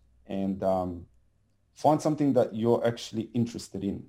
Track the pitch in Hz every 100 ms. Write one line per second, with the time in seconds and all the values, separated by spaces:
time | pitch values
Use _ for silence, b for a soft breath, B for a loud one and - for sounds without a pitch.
0 | _ _ - 98 98 95 95 92 90 87
1 | 90 _ _ _ _ _ _ - 139 151
2 | 156 151 143 120 113 107 117 113 117 -
3 | - 110 - 123 117 - - 95 98 90